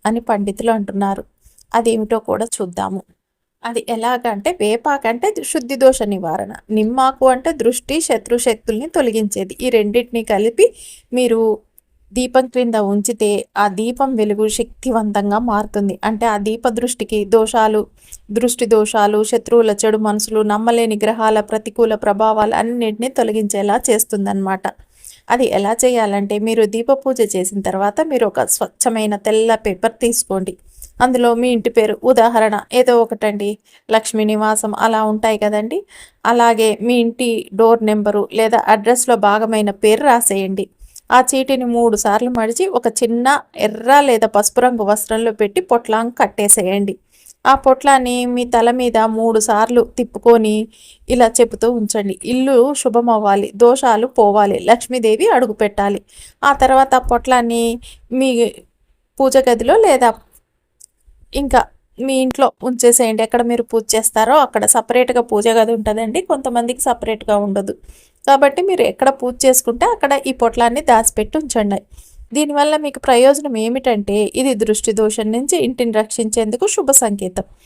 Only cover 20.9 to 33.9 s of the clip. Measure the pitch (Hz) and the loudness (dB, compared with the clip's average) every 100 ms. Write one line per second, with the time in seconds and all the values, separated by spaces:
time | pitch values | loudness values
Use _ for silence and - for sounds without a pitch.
20.9 | 214 214 226 220 214 208 220 214 208 226 | 0 -2 0 0 0 0 -4 -4 0 0
21.9 | 214 214 202 220 220 208 - 226 240 226 | 0 -2 0 0 2 0 0 -4 -4 -4
22.9 | 214 254 262 226 214 208 202 196 220 262 | -4 -6 -2 -2 -2 -2 -2 0 0 0
23.9 | 220 220 208 196 196 190 190 196 - _ | 0 -2 -4 -4 -4 -4 -4 -6 -10 _
24.9 | _ - - - 240 254 - 202 233 254 | _ -20 -14 -2 0 2 0 -2 0 0
25.9 | 240 214 202 202 208 220 226 214 220 233 | 2 0 -2 -2 -2 -2 0 0 0 -2
26.9 | 269 269 254 208 190 185 196 196 190 202 | -2 0 -2 0 -2 -4 -4 -4 -2 -2
27.9 | 208 320 262 156 - - - - - 254 | -2 -2 0 0 -2 -2 -2 -4 -4 -2
28.9 | 226 214 202 214 220 226 220 220 185 226 | -2 -2 -2 0 0 2 0 -2 -2 -4
29.9 | - 190 - - 190 185 - _ - - | -2 -2 -2 -4 -4 -6 -10 _ -20 -12
30.9 | - 254 247 247 233 247 233 233 233 214 | -2 0 2 2 2 0 0 0 0 0
31.9 | 208 247 247 226 233 220 208 - 247 254 | 0 2 4 4 4 0 -2 -2 0 4
32.9 | 240 226 220 214 208 202 214 _ _ - | 4 2 -2 -4 -4 -6 -8 _ _ -2